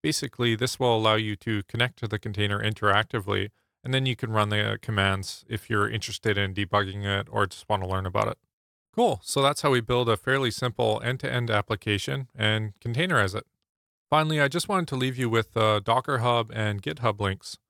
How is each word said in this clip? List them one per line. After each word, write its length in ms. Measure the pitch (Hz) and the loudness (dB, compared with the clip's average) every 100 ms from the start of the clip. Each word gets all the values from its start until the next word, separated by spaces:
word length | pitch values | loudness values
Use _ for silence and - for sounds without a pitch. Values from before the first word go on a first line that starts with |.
Basically, 540 | 156 147 135 - 120 110 | 0 -2 -6 0 0 2
this 240 | 127 - | -2 0
will 160 | 123 113 | 2 4
allow 180 | 110 | 4
you 220 | 110 107 101 | 2 0 -6
to 260 | - 107 | -4 -4
connect 340 | - 113 123 - | -4 -2 -2 -2
to 80 | 110 | -6
the 100 | 107 | -6
container 420 | 107 101 104 101 | -6 -2 -2 0
interactively, 880 | 107 104 104 98 113 113 95 101 101 _ _ _ | -2 0 2 2 2 -4 -2 -2 -4 _ _ _
and 100 | 123 | -4
then 100 | 131 | -2
you 120 | 131 120 | 0 -2
can 160 | 113 | -2
run 160 | 110 104 | 0 2
the 320 | 104 107 107 | 0 0 -4
commands 640 | - 104 98 98 95 - - | -2 2 2 0 -4 -12 -8
if 220 | 110 - | -8 -2
you're 180 | 107 104 | 0 0
interested 480 | 110 - 98 113 101 | -2 -6 -4 0 0
in 180 | 98 | 0
debugging 500 | 95 98 104 98 98 | -2 0 0 0 -4
it 240 | 101 98 101 | -4 -4 -4
or 160 | 107 98 | -2 -2
just 220 | - - | -4 -4
want 160 | 104 | -2
to 40 | 92 | 0
learn 180 | 95 95 | -2 -2
about 220 | 101 107 | 0 0
it. 100 | 110 _ _ _ _ _ | -4 _ _ _ _ _
Cool, 260 | - 233 123 | 2 2 2
so 200 | - 147 | -2 2
that's 200 | 135 147 | 2 2
how 80 | 143 | 2
we 100 | 127 | 2
build 280 | 113 123 117 | 2 0 2
a 80 | 107 | 0
fairly 340 | - 135 127 | 0 0 0
simple 500 | - 123 - 113 110 | -2 -4 0 0 0
end-to-end 460 | 113 131 - 123 117 | -2 -4 -4 -4 0
application 800 | 104 - 107 - 104 - 139 127 | 0 0 -4 -2 -2 -2 -6 -8
and 380 | - 107 107 107 - | -2 0 0 -4 -8
containerize 540 | 120 120 180 139 98 | -6 -4 0 2 2
it. 120 | 104 - _ _ _ _ _ _ | -2 -12 _ _ _ _ _ _
Finally, 300 | 151 156 156 | 2 2 2
I 80 | 139 | 2
just 200 | 170 - | 0 -2
wanted 200 | 190 165 | -2 -2
to 80 | 135 | -2
leave 200 | 127 127 | -2 0
you 120 | 120 | 2
with 240 | 113 110 | 2 0
the 280 | 113 107 104 | 2 4 2
Docker 340 | 101 117 135 131 | 2 0 2 0
Hub 320 | 120 120 110 | 2 2 0
and 300 | 113 107 101 | -2 -2 -2
GitHub 380 | 139 151 120 104 | -6 -2 -2 0
links. 380 | 101 95 - - | -2 -2 -10 -18